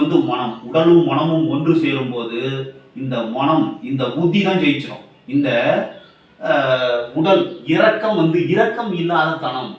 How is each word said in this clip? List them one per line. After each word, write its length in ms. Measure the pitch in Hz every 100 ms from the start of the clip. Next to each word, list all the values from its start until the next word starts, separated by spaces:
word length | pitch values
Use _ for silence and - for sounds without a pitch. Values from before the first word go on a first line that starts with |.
வந்து 160 | 147 175 -
மனம். 260 | - 117 - -
உடலும் 360 | 160 170 170 143
மனமும் 360 | 143 165 160 143
ஒன்று 200 | 139 160 165
சேரும் 300 | 143 135 123 120
போது 240 | 113 120 135 135 135 - - 117
இந்த 140 | 131 120 110 123
மனம், 300 | 143 156 - - 123
இந்த 140 | 135 123 139
புத்தி 260 | 170 202 190
தான் 140 | 185
ஜெயிச்சிடும். 400 | 147 131 - - - _ - 139
இந்த, 140 | 135 120 - - - - - _ _ -
அஹ், 600 | 156 147 131 127 123 120 120 151
உடல் 220 | 170 180 - - 139
இரக்கம் 460 | 160 220 214 220 190
வந்து 180 | 160 175 139
இரக்கம் 380 | 196 220 233 220 170
இல்லாத 360 | 165 165 156 143 -
தனம், 260 | 135 107